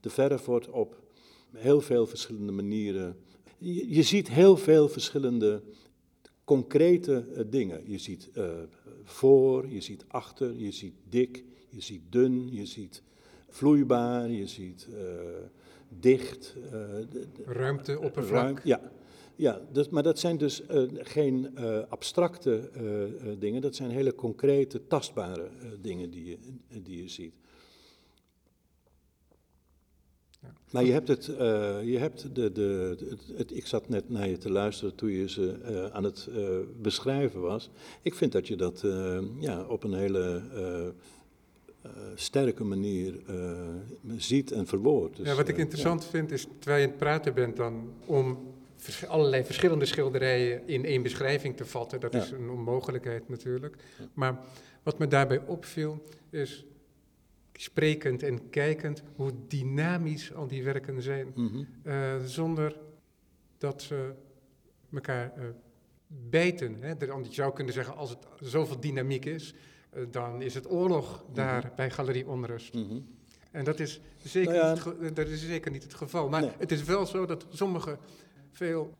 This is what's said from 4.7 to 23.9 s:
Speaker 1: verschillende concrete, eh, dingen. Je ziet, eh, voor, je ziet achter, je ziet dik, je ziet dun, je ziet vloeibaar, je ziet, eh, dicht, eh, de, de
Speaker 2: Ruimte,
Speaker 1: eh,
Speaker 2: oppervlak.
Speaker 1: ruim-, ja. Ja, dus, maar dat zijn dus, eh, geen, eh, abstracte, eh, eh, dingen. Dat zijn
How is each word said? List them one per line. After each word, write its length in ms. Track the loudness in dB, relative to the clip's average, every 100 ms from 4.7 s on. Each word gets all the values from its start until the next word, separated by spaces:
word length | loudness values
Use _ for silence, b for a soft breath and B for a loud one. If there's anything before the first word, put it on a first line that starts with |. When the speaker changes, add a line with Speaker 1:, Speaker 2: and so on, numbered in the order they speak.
| 8 8
Speaker 1:
verschillende 760 | 4 -4 0 2 4 4 2 -4 B B _ _ _ -20 _
concrete, 800 | 4 4 6 6 8 6 4 0 0
eh, 100 | -6 0
dingen. 360 | 0 0 -4 -8
Je 80 | -8
ziet, 320 | -8 -12 -10
eh, 100 | -6 -4 -6 -12 -18 -20 -20
voor, 640 | -18 4 8 10 8 4 -2
je 120 | -8
ziet 240 | -10 -14 -8
achter, 460 | -8 -8 -4 -4 -4
je 140 | -8
ziet 220 | -8 -12 -16 -2
dik, 360 | 2 2 0 -18 B B
je 120 | -14
ziet 220 | -12 -12 -2
dun, 440 | 4 4 4 -2
je 140 | -8 -8
ziet 360 | -10 -14 -16 _ b b b b
vloeibaar, 840 | 2 6 6 6 4 4 0 -2
je 160 | -4 -6
ziet, 400 | -8 -12 -14 -14
eh, 60 | -10 -8 -8 -8 -10 -14 -18 B B B
dicht, 640 | 2 6 6 4 -12 -14 -16
eh, 60 | -12
de, 380 | -10 -8 -8 -8
de 320 | -10 -12 -14
Speaker 2:
Ruimte, 480 | -8 -2 -2 -2 -2
Speaker 1:
eh, 80 | -2
Speaker 2:
oppervlak. 420 | -2 -2 2 2
Speaker 1:
ruim-, 160 | 2 0
ja. 260 | 2 2 2 -18 B B B 2
Ja, 240 | 2 2 -2
dus, 160 | 0 2
maar 140 | 4
dat 160 | 4 4
zijn 180 | 2 2
dus, 280 | 0 0 0
eh, 160 | 2 2
geen, 640 | -2 -6 2 2 2 -2 -4
eh, 240 | -2 -2 -2
abstracte, 680 | -8 -2 2 2 2 0 0 0
eh, 300 | -8 -4 -2
eh, 360 | -4 -6 -8 -4
dingen. 200 | -2 0
Dat 140 | -2
zijn 160 | -4 -4